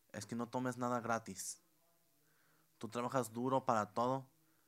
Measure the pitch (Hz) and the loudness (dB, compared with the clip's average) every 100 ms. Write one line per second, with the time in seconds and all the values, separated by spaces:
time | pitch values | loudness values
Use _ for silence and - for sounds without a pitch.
0 | _ 104 107 117 120 127 127 123 123 123 | _ -10 -6 -4 -2 0 -2 0 0 0
1 | 113 113 113 95 - - _ _ _ _ | 2 -2 -2 -8 -8 -10 _ _ _ _
2 | _ _ _ _ _ _ _ - 110 117 | _ _ _ _ _ _ _ -12 -6 -4
3 | 120 131 110 117 127 131 127 113 101 - | 0 0 0 -2 2 2 4 4 4 2
4 | 123 135 131 _ _ _ | 2 2 -4 _ _ _